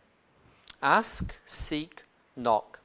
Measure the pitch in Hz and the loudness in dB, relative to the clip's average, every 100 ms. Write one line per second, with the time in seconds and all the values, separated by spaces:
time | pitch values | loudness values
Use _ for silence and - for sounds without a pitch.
0 | _ _ _ _ _ _ - - 139 196 | _ _ _ _ _ _ -20 -4 2 2
1 | 226 - - - - - - 151 165 - | 2 -2 -4 -10 -4 -2 0 -2 -6 -16
2 | - _ _ 131 117 107 - - | -20 _ _ -4 0 0 0 -16